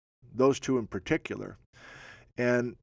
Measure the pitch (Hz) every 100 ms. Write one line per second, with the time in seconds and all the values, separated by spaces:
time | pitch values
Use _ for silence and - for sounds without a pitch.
0 | _ _ - 107 135 135 - 131 107 98
1 | - 160 - 101 101 98 _ - - -
2 | - - - - 123 123 120 -